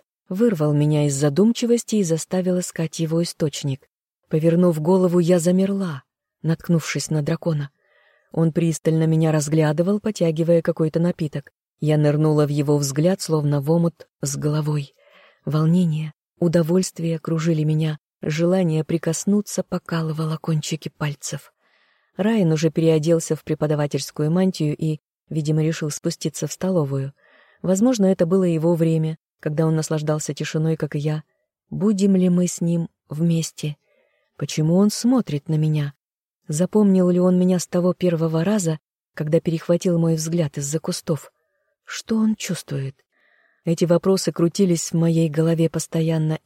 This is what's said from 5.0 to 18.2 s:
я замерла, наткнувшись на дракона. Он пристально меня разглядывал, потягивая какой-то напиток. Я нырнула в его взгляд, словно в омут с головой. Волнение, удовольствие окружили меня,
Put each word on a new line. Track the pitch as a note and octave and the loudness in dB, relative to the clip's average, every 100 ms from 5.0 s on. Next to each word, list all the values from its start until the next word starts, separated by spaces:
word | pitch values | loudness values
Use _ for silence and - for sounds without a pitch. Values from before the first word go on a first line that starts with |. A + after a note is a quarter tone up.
| F#3 F3+ | 4 2
я | E3 F3+ | 4 2
замерла, | E3 F#3 F#3+ G3 F#3 C#3 _ _ _ _ | 4 2 0 -2 -6 -8 _ _ _ _
наткнувшись | D#3 E3 - E3 - D3 - | -4 -4 0 0 0 -6 -4
на | D#3 | -2
дракона. | D3 E3 F3 D3+ C#3+ _ _ _ _ _ _ | -2 -4 -2 -4 -6 _ _ _ _ _ _
Он | - E3 | -2 0
пристально | D#3 E3+ D3+ E3 D#3+ | 2 -2 0 0 0
меня | D#3+ D#3+ D#3+ | 2 2 2
разглядывал, | D#3 D3 D#3+ D3+ D3+ F3 G#3 | 0 0 2 2 2 0 0
потягивая | G#3+ G#3 E3+ D#3 E3 E3+ | -2 -2 -2 0 2 2
какой-то | E3 E3 D#3+ E3 | 2 -2 0 0
напиток. | F3 - D#3 C#3+ - _ _ - | -2 -2 -4 -6 -12 _ _ -6
Я | D3+ D3+ | 0 4
нырнула | D3 D3 D#3 D3+ | 4 4 2 2
в | D3 | 2
его | D3 C#3+ D3 | 0 2 2
взгляд, | C#3+ C#3 E3+ F#3+ | 0 0 0 0
словно | - D#3 D3 C#3+ | -2 -2 0 -2
в | C#3 | 0
омут | E3+ E3+ - - - | 2 0 -4 -20 -10
с | C#3+ C#3+ | -8 -4
головой. | D3 D3+ D3+ D3+ C#3 _ _ _ _ _ | -2 -2 -2 -4 -6 _ _ _ _ _
Волнение, | - D3+ D#3+ F3 F3 D#3 D#3 - _ - | -4 0 2 4 2 0 -6 -10 _ -4
удовольствие | F3 E3+ D#3+ F3+ F#3 - E3 E3 | 0 2 2 0 0 -4 -6 -6
окружили | - D#3+ E3 D#3 | -4 -2 0 0
меня, | D3+ D#3 D#3+ D3+ _ _ | 0 0 -2 -4 _ _